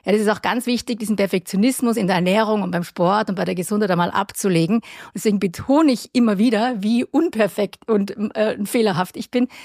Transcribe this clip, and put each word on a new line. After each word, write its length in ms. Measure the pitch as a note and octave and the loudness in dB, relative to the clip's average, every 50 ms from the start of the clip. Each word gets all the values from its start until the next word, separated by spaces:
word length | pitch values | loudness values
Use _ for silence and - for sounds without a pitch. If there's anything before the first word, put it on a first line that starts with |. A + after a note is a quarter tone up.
| _ | _
Ja, 80 | F#3+ G#3 | 0 0
das 60 | G#3+ | 2
ist 100 | G#3+ G#3 | 2 0
auch 120 | G#3 G#3 | 0 0
ganz 240 | - F#3+ G3+ B3+ - | -2 -2 -2 -2 -2
wichtig, 340 | A#3+ B3 A3+ - - A#3+ G#3 | -2 -2 -2 -2 -4 -6 -6
diesen 180 | G#3+ G3+ G#3+ F#3+ | -2 -2 0 0
Perfektionismus 800 | G3 F3+ - F#3 - - - F#3+ G#3+ C4 B3+ - B3+ A#3 A3+ | 0 0 0 -2 -2 -2 -2 0 2 2 0 0 0 0 0
in 120 | A3+ G3+ F3 | 0 0 0
der 100 | F#3 E3+ | 2 2
Ernährung 440 | F3+ F3+ F#3+ A3 A3 G#3 A3 G#3 | 2 2 2 2 2 2 0 0
und 100 | F#3 F3+ | -2 -2
beim 120 | F3 F3 F3 | -2 -4 -4
Sport 460 | - - - F3 F3 G3 G#3+ A3 - | -6 -4 0 2 2 2 2 0 -2
und 60 | F#3 | -2
bei 80 | G3 F#3 | -4 -4
der 120 | F3 F#3 | -4 -4
Gesundheit 360 | F3+ F3 - G#3+ G#3 G#3+ F#3 | -4 -4 -2 -2 0 0 0
einmal 200 | F3+ E3+ F3 - | 2 0 0 0
abzulegen. 640 | - G3 G3+ - - - - G3 F3+ E3 E3 E3 G#3+ A#3 | 0 -2 -4 -4 -6 -4 -2 0 2 2 2 2 0 -2
Und 340 | - - - - - - - | -2 -6 -12 -20 -20 -14 -14
deswegen 260 | G3+ - A3+ G3+ G3 | -4 -2 0 0 0
betone 540 | G3+ F#3+ E3+ - - - C4+ D4+ E4 C#4+ B3+ | 0 -2 -4 -6 -2 2 2 4 4 4 2
ich 160 | - - - - | 0 -4 -4 0
immer 240 | B3+ A#3+ A3 G3+ F#3 | 2 2 2 2 2
wieder, 440 | A3 B3+ A3 G3+ A3+ B3+ B3+ G3+ | 2 2 2 2 0 0 -2 -2
wie 240 | F#3+ G#3 A#3 A#3+ B3+ | -2 0 0 0 0
unperfekt 840 | - - C#4+ E4 E4+ - A3 G#3+ F#3+ - - G3+ F#3 - - - - | 0 0 0 0 2 2 0 0 0 0 -2 -4 -4 -4 -10 -4 -2
und, 220 | A3+ G3+ G3+ G3+ - - G#3 G#3 - | 0 0 0 -2 -4 -6 -6 -6 -2
äh, 220 | A3 G#3+ G#3+ - G3 G#3 | -2 -2 -2 -2 -4 -6
fehlerhaft 500 | G3 - B3 A3 G#3+ F3+ E3+ F#3 - - | -2 0 2 2 2 2 0 -2 -2 -4
ich 160 | - - - | -10 -12 -4
bin, 160 | - B3 B3 - - - - | -2 -2 -2 -2 -4 -12 -20